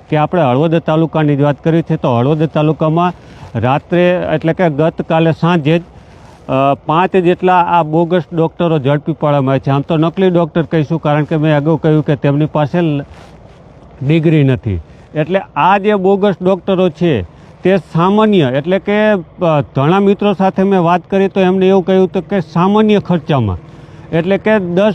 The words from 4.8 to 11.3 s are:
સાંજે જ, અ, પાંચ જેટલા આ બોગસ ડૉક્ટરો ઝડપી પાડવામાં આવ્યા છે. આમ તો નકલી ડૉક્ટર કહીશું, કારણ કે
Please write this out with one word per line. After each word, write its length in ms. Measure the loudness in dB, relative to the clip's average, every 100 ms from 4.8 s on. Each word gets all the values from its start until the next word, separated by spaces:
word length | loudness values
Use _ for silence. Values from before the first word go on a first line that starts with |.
| -2 -2 -2 0 0
સાંજે 460 | 0 0 0 0 -2
જ, 40 | -4 -20 -20 -20 -20 -16 -4
અ, 260 | 0 0 0 -2
પાંચ 300 | 0 0 0
જેટલા 440 | 0 0 2 2
આ 220 | 2 0
બોગસ 400 | 0 0 0 -2 -2
ડૉક્ટરો 440 | -2 -2 -2 -2 0
ઝડપી 340 | 0 -2 -4
પાડવામાં 400 | -4 0 0 0
આવ્યા 60 | -2
છે. 120 | -2
આમ 100 | -2
તો 160 | -2 -2
નકલી 340 | -2 0 0
ડૉક્ટર 320 | 0 0 -2
કહીશું, 360 | -2 -2 -2 -2
કારણ 260 | -2 -2
કે 120 | 0